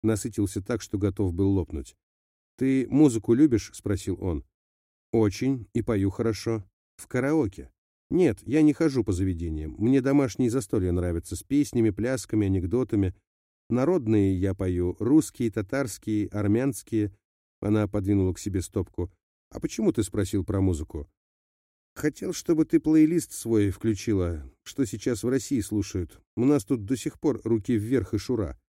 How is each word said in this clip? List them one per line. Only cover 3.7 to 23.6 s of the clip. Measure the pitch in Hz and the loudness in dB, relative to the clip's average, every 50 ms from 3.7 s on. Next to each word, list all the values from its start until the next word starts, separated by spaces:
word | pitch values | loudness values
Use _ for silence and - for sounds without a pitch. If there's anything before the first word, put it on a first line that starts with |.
| - | -18
спросил | - _ 101 101 92 - - 92 - | -12 _ -4 -4 -4 -2 -6 -6 -4
он. | - 95 82 69 - _ _ _ _ _ _ _ _ _ _ _ _ _ | -4 -4 -4 -4 -6 _ _ _ _ _ _ _ _ _ _ _ _ _
"Очень, | - 117 110 104 92 - 123 131 139 127 107 - _ | 2 2 2 2 0 0 -2 -2 -2 -2 -6 -6 _
и | 117 | -4
пою | 104 - 117 101 98 98 | -2 0 0 0 0 0
хорошо. | - - 117 113 107 - - 117 113 110 101 _ _ _ _ _ _ | -2 -2 -2 -2 -2 -4 -4 -4 -6 -6 -6 _ _ _ _ _ _
В | _ - _ | _ -20 _
караоке?" | - 127 123 139 156 160 135 101 - - 65 - _ _ _ _ _ _ _ _ | -4 -4 -2 0 0 0 0 -2 -4 -10 -20 -20 _ _ _ _ _ _ _ _
"Нет, | - 165 185 147 98 - - | 0 2 2 2 2 -2 -6
я | - 120 156 | -2 2 4
не | 156 151 | 4 4
хожу | 143 - 170 160 135 131 110 | 4 4 0 0 2 0 0
по | - | 0
заведениям. | 98 87 98 95 92 82 85 82 78 78 78 78 - - | 0 0 0 -2 -2 -2 -4 -6 -4 -6 -6 -8 -6 -2
Мне | 101 113 135 139 | 0 2 2 4
домашние | 123 135 139 147 139 123 - - 131 120 | 4 4 4 4 2 2 0 0 0 0
застолья | 107 135 123 - - 110 92 90 87 | 0 -2 -4 -2 -2 0 0 2 0
нравятся, | 87 87 90 85 82 - - 95 | 0 0 0 -2 -4 -6 -8 -12
с | - - | -12 -6
песнями, | _ 135 143 147 - - 123 113 110 | _ 0 0 0 0 2 2 2 2
плясками, | 98 98 104 123 131 - - - - 107 104 98 | 2 0 -2 -2 -2 -4 -6 -2 0 0 2 2
анекдотами. | 95 95 87 87 90 123 131 104 - 104 98 92 92 _ _ _ _ _ _ _ _ _ _ _ | 2 0 0 0 0 -2 -2 0 0 2 2 0 -2 _ _ _ _ _ _ _ _ _ _ _
Народные | 113 123 131 151 185 180 127 107 110 107 98 95 95 90 | -2 0 2 2 2 0 2 2 4 4 4 4 2 0
я | 92 98 95 | 0 -2 -2
пою, | - 98 92 90 90 90 90 87 _ | -2 -2 -2 0 0 0 -2 -2 _
русские, | 104 117 143 156 147 - _ - 123 113 | 0 4 4 4 4 2 _ -4 -4 -2
татарские, | 104 117 101 95 - 135 139 117 - - - - 107 104 104 - | -2 -4 -6 -4 -4 -4 -4 -4 -6 -10 -6 -2 -2 -2 -2 -2
армянские". | - 104 101 101 104 117 131 139 131 - - - - 110 104 101 - _ _ _ _ _ _ _ _ _ | -4 -2 0 2 2 2 2 0 -4 -6 -10 -4 -2 -2 -2 -2 -6 _ _ _ _ _ _ _ _ _
Она | - 101 107 107 107 98 | -2 0 2 2 2 0
подвинула | 101 104 95 98 104 98 95 92 | -2 -4 0 2 2 2 2 2
к | 87 - | 0 -4
себе | - 104 95 95 | -6 -4 -4 -4
стопку. | 85 - _ - 90 - _ - 90 87 _ _ _ _ _ _ _ _ | -4 -2 _ -4 -4 -4 _ -8 -8 -8 _ _ _ _ _ _ _ _
"А | - - | -14 -8
почему | - 160 - - 220 202 | -8 -6 -4 0 0 0
ты | 110 - 107 | 2 0 -2
спросил | - - 104 98 - - 101 92 | -2 -2 -4 -4 -2 -2 -4 -2
про | - 98 95 | -2 0 0
музыку?" | 95 95 90 71 78 - - 78 73 - _ _ _ _ _ _ _ _ _ _ _ _ _ _ _ _ _ | 2 0 0 -2 -6 -8 -10 -12 -12 -12 _ _ _ _ _ _ _ _ _ _ _ _ _ _ _ _ _
"Хотел, | - - 151 - - - - 170 | -4 -4 -4 -4 -2 -8 -6 -6
чтобы | - - - 170 156 156 | -6 0 0 2 2 2
ты | - - 160 | 2 2 2
плейлист | - 151 156 160 156 156 170 170 - - | 2 4 6 6 6 6 4 0 -2 -4
свой | - - - 113 117 107 | -12 -10 -2 0 2 2